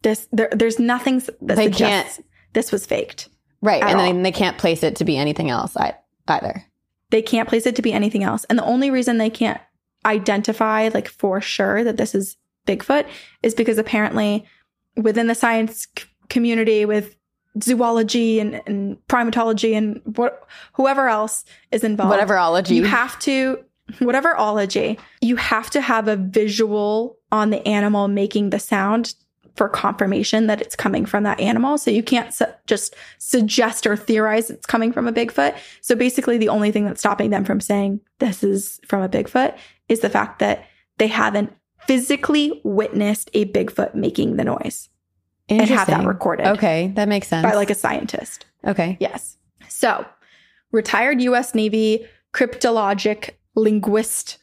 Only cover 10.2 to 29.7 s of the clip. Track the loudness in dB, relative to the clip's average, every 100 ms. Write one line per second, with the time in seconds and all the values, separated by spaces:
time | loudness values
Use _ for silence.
10.2 | 0 0 -2 -2 0 2 0 0 -6 -4
11.2 | -2 -2 -4 -2 0 2 0 0 -2 -2
12.2 | -4 -10 _ _ -4 -4 0 0 0 -10
13.2 | -20 _ -2 2 0 2 0 0 0 0
14.2 | 0 -2 -6 _ _ _ _ -2 0 2
15.2 | 0 2 2 2 -2 -6 -14 -14 -18 _
16.2 | _ 0 2 2 2 2 2 0 -2 _
17.2 | _ _ _ -6 0 2 2 2 2 2
18.2 | 2 2 0 -6 -6 -6 -4 -8 _ 0
19.2 | 2 0 0 0 2 2 0 -4 -8 -2
20.2 | -2 -4 -20 -20 -12 0 2 2 0 0
21.2 | -2 -6 -10 -20 _ -2 -2 2 2 4
22.2 | 4 2 4 2 4 2 4 2 -2 -4
23.2 | 0 0 0 -2 -8 _ -20 -2 0 2
24.2 | 2 2 0 0 0 -2 -2 -4 -10 _
25.2 | 0 0 0 -2 0 -2 0 0 0 0
26.2 | 0 0 0 0 0 0 0 0 -2 -8
27.2 | _ 0 0 0 0 0 2 2 0 0
28.2 | 0 0 0 -2 -2 -2 0 0 -2 -8
29.2 | _ _ _ -2 0